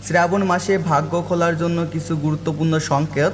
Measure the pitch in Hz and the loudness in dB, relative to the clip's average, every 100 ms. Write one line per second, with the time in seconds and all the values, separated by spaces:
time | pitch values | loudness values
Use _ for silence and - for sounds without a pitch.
0 | - 175 175 196 190 180 175 190 165 147 | 0 2 2 2 2 0 0 0 2 0
1 | 151 170 170 175 170 165 170 170 165 160 | 2 -4 -2 0 2 0 0 0 -2 -4
2 | 156 160 147 151 - 151 160 156 156 143 | -4 -2 0 -2 -2 -2 0 0 0 0
3 | 156 139 156 | 0 0 -2